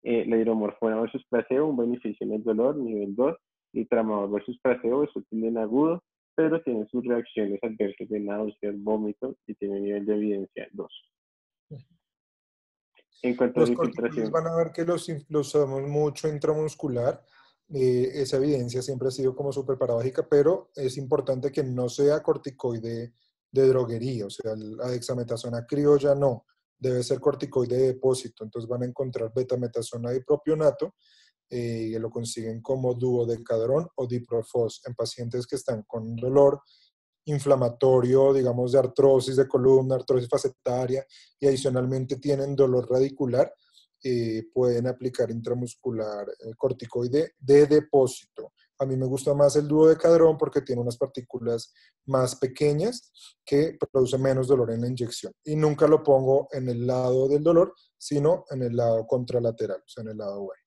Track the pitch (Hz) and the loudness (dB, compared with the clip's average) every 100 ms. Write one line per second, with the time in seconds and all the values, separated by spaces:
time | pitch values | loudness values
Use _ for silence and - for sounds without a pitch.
0 | - 117 101 113 113 110 104 - 113 110 | 0 -2 0 0 0 0 -4 -2 -2 -2
1 | 113 131 - 120 - 131 156 131 117 123 | -4 -6 -4 -4 0 0 0 0 -2 -4
2 | 110 101 104 107 117 107 127 151 120 107 | -6 -8 -6 -4 -2 0 0 -2 -6 -6
3 | 101 104 135 170 _ _ _ - 113 117 | -6 -2 -2 -2 _ _ _ -8 -2 0
4 | 110 104 98 104 - 120 131 123 113 131 | 0 -2 -2 -6 -6 -4 -2 -2 -2 -2
5 | 147 - - 110 113 117 107 123 156 175 | -2 -6 -8 -6 -4 -4 -2 0 0 -2
6 | _ _ _ - 160 165 143 117 104 123 | _ _ _ -2 0 0 -4 -6 -4 -6
7 | 120 117 117 - 101 98 117 110 101 - | -2 -4 -4 -6 -4 -4 -8 -4 -4 -4
8 | - 107 101 104 107 - 104 101 101 107 | -8 -6 -6 -6 -8 -6 -10 -6 -4 -4
9 | 107 104 131 - - 107 101 98 101 104 | -4 -8 -12 -12 -16 -10 -8 -6 -6 -6
10 | 104 104 107 98 95 - - 101 - - | -2 -2 -2 -4 -8 -12 -14 -14 -14 -16
11 | _ _ _ _ _ _ _ 147 _ _ | _ _ _ _ _ _ _ -20 _ _
12 | _ _ _ _ _ _ _ _ _ _ | _ _ _ _ _ _ _ _ _ _
13 | _ _ 127 123 123 123 117 120 120 113 | _ _ -4 0 0 2 2 2 -2 -2
14 | 117 120 110 160 165 165 160 165 165 170 | -4 -2 -2 -2 -2 -2 -2 -2 -4 -4
15 | - 151 - 151 139 151 139 135 139 147 | -6 -10 -4 -4 0 0 0 -2 -2 0
16 | 151 147 156 147 151 151 156 - 147 120 | -2 -2 -6 -2 -2 -2 -4 -4 -4 -2
17 | 123 - _ _ _ _ _ 147 127 123 | -2 -4 _ _ _ _ _ 0 2 2
18 | 127 147 131 139 143 139 120 123 123 131 | 0 -2 -2 0 0 0 -2 -6 -6 -4
19 | 131 131 131 131 139 135 135 131 127 117 | -4 -2 -2 -2 -6 -4 -4 -2 0 0
20 | 127 160 - 147 151 180 - - 131 143 | -2 -4 2 4 4 2 -4 -6 -6 -6
21 | 131 147 131 131 139 147 131 123 123 135 | -2 -2 0 -2 -2 -4 -4 -2 -4 2
22 | 143 156 - 143 139 127 127 117 117 117 | 2 2 0 -2 -4 -8 -6 -6 -8 -10
23 | 117 _ _ _ _ 131 131 131 117 117 | -10 _ _ _ _ 4 4 4 0 -4
24 | 127 120 101 - 113 110 107 110 123 123 | -4 -6 -8 -8 -8 -8 -10 -8 -6 -6
25 | 123 123 117 117 120 117 117 147 147 147 | -6 -6 -4 -6 -6 -8 -4 0 4 4
26 | 143 143 139 117 _ _ _ _ 127 127 | 4 2 2 0 _ _ _ _ -2 -2
27 | 123 131 147 135 147 131 117 123 131 131 | 0 0 0 -2 -4 -2 0 2 2 2
28 | 131 131 120 _ 110 120 113 123 123 123 | 0 0 -6 _ -12 -10 -6 -4 -4 -6
29 | 131 123 113 123 127 123 120 117 113 120 | -6 -4 -4 -4 -2 -2 -2 -4 -6 -8
30 | 120 131 127 147 - 156 151 - 170 _ | -4 -4 0 0 0 2 2 2 -8 _
31 | _ _ _ _ _ 123 120 113 110 113 | _ _ _ _ _ -6 -4 -4 -6 -6
32 | 110 120 117 - 113 113 113 131 127 123 | -6 -8 -8 -8 -8 -10 -4 -2 -2 -2
33 | 127 123 117 117 117 113 117 143 170 - | -2 0 -2 -4 -2 -2 0 -2 -2 -8
34 | 127 123 123 117 - 123 113 - 131 123 | -6 -6 -4 -6 -2 -2 -2 -4 -14 -6
35 | 117 - 117 123 120 135 - 113 - 117 | -6 -6 -6 -6 -6 -6 -6 -8 -8 -10
36 | 113 117 123 139 139 143 _ _ _ _ | -8 -6 2 6 6 4 _ _ _ _
37 | _ _ - 147 139 135 120 - 135 131 | _ _ -6 -4 2 2 2 2 4 4
38 | 123 135 135 135 127 120 123 135 131 - | 6 6 6 4 2 0 2 2 2 4
39 | 139 135 127 131 139 135 127 131 131 131 | 6 6 4 2 2 4 6 6 4 -4
40 | - 127 120 139 135 - - 123 127 131 | 0 0 0 -2 -2 -6 -4 -2 -2 -4
41 | - - _ _ 139 135 139 127 127 131 | -6 -20 _ _ 0 2 0 0 -2 -4
42 | 131 135 147 139 139 139 135 127 120 127 | -4 -4 -2 -2 -2 2 4 4 0 0
43 | 135 135 131 123 160 - _ _ _ _ | 0 0 -2 0 0 -2 _ _ _ _
44 | 131 120 117 110 110 131 123 120 123 123 | -4 -2 -2 -4 -4 0 2 2 -2 -4
45 | 127 123 117 117 113 123 123 - 127 113 | -6 -2 -2 -2 -6 -6 -6 -8 -8 -6
46 | 107 104 101 - 113 110 135 123 117 123 | -6 -8 -10 -12 -16 -4 -4 -4 -6 -4
47 | 123 143 165 _ 131 143 147 151 151 139 | 0 0 -2 _ 6 8 8 6 6 4
48 | 127 - _ - - _ _ _ 135 131 | 4 0 _ -18 -18 _ _ _ -4 -2
49 | 131 131 - 143 143 151 147 151 160 160 | -2 -2 -2 4 4 4 2 6 8 8
50 | 165 165 165 151 147 143 135 120 120 120 | 6 8 6 4 0 -2 -2 -4 -4 -4
51 | 135 - 123 123 117 117 - _ _ _ | -4 -6 -10 -6 -4 -4 -6 _ _ _
52 | - 135 127 - 131 127 147 147 208 247 | -2 0 0 -2 -4 0 0 2 -2 -4
53 | _ _ - _ - 143 160 - - 135 | _ _ -20 _ 0 2 2 -2 -2 0
54 | 123 131 135 131 127 135 117 113 120 127 | 2 2 2 0 2 2 2 -2 -4 -4
55 | 117 - - _ 151 151 151 143 151 151 | -6 -8 -12 _ -6 0 2 4 4 4
56 | 151 135 131 135 139 139 127 117 123 127 | 6 4 4 2 0 -6 -4 -2 -2 0
57 | 127 131 135 147 156 170 175 - _ _ | 0 2 2 2 4 4 4 -2 _ _
58 | - 147 147 185 - 135 123 117 117 113 | -6 0 2 0 -4 -6 -2 0 2 0
59 | 113 131 123 123 117 117 107 95 _ - | 0 -2 0 -2 -2 -2 -6 -6 _ -14
60 | 110 107 101 101 98 - | -12 -10 -8 -8 -10 -14